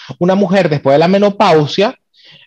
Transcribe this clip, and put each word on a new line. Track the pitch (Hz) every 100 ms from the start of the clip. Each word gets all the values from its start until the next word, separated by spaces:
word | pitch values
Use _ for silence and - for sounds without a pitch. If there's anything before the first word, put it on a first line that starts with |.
| - 135
una | 175 190
mujer | 196 196 165
después | 147 135
de | 143
la | 165
menopausia, | 196 202 196 208 160 147 - 208 - _ _ _ -